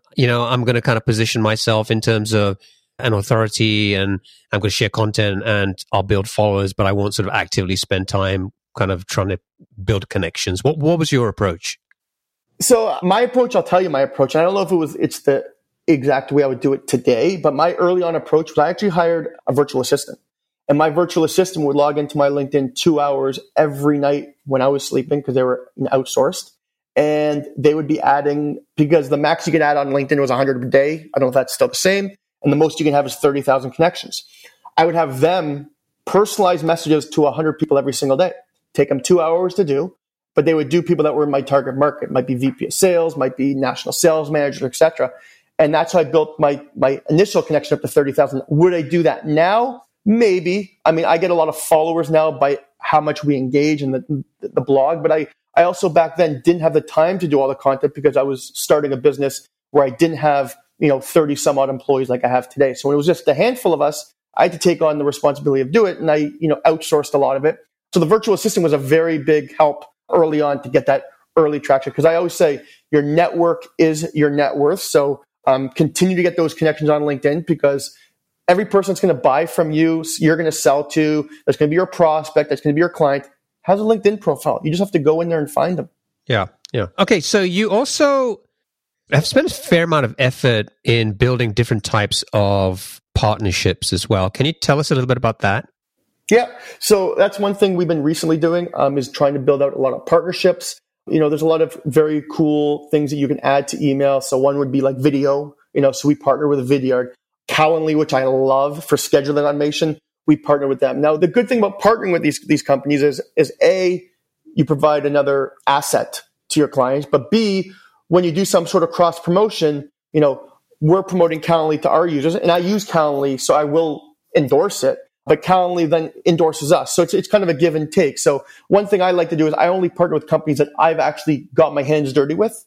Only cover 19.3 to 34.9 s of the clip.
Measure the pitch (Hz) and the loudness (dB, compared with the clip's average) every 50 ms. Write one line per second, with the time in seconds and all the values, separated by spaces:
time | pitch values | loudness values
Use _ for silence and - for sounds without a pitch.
19.3 | - - - - 127 143 143 139 - 131 120 - 143 139 - - - - _ _ | -12 -10 -6 -2 0 0 0 0 0 -4 -2 0 -2 -2 -4 -8 -16 -20 _ _
20.3 | _ _ _ _ _ _ _ - 143 147 156 156 147 170 175 170 - 170 160 151 | _ _ _ _ _ _ _ 0 2 2 2 2 2 0 -2 0 0 -2 -2 0
21.3 | - 190 185 180 - 160 147 143 139 143 147 151 147 151 147 147 - 147 143 139 | 2 0 0 0 0 -2 -2 0 2 2 2 2 0 -2 -4 -4 0 0 2 2
22.3 | 143 143 139 135 151 143 135 123 - - - 175 156 147 143 143 139 135 135 135 | 0 -2 -2 -2 -2 -2 -2 -2 -4 -2 0 2 2 2 0 0 -2 -2 -2 -4
23.3 | 131 135 - _ - - 151 147 139 139 143 147 147 143 143 143 147 143 151 - | -4 -6 -10 _ 0 0 0 0 0 0 0 0 2 2 0 0 0 -2 -4 -10
24.3 | - _ - 139 135 131 131 139 143 139 - - - 139 127 - 147 147 - 143 | -18 _ -6 -2 0 0 2 2 0 -2 -4 -4 -4 -4 -2 -2 -4 -4 -2 -2
25.3 | 127 135 127 127 123 127 - - _ - 135 - - 135 127 - - - 131 156 | -2 0 0 0 -2 -4 -8 -12 _ -8 -4 -2 -2 -2 -2 -2 0 0 0 0
26.3 | 185 - - _ _ _ _ _ _ _ _ _ - 127 147 151 151 151 151 151 | -2 -6 -14 _ _ _ _ _ _ _ _ _ -2 0 0 2 0 0 0 0
27.3 | 147 147 143 - - 139 131 151 151 160 151 139 156 - - 135 139 147 143 147 | -2 -4 -6 -10 -6 0 2 2 2 2 0 -2 -2 0 2 2 2 2 0 -2
28.3 | 147 147 147 147 - - - _ _ - 151 143 170 156 135 135 147 143 151 147 | -2 -2 -4 -4 -6 -8 -14 _ _ -2 0 2 2 2 2 0 -2 0 0 0
29.3 | 170 165 - 170 147 160 151 147 147 147 143 139 135 143 135 131 151 143 139 127 | 0 -2 -2 0 0 2 2 2 0 0 0 -2 -2 -2 -2 0 0 0 0 0
30.3 | 127 127 139 139 131 123 127 123 - 139 139 151 160 156 156 - - 131 131 127 | 0 0 0 0 -2 -4 -2 0 2 2 2 2 -2 -6 -8 -6 -4 -2 -2 0
31.3 | 127 135 127 - - - 131 123 - - - 185 196 202 196 196 - _ _ _ | 0 0 -2 -2 -2 -2 -2 -2 -2 -2 0 0 0 0 -4 -6 -10 _ _ _
32.3 | _ _ - 143 147 151 160 151 - - 151 151 143 143 143 131 - - - 143 | _ _ -2 0 2 2 2 0 0 0 0 2 2 2 0 -2 -4 -2 0 0
33.3 | 139 143 131 139 131 135 127 127 - - 165 180 - - - - - - - _ | 0 0 0 0 0 0 -2 -4 -2 0 0 0 0 -4 -14 -12 -14 -14 -16 _
34.3 | _ _ - - _ _ - - - 160 165 175 | _ _ -20 -20 _ _ -14 -6 0 0 2 2